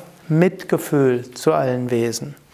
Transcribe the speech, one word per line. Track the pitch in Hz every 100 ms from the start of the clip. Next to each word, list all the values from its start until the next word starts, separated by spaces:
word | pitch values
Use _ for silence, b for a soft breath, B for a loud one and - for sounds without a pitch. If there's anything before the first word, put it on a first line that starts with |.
| - - -
Mitgefühl | 156 185 190 - 165 - 147 131 123 120
zu | - 156
allen | 156 131 123 120
Wesen. | 120 117 113 143 143 _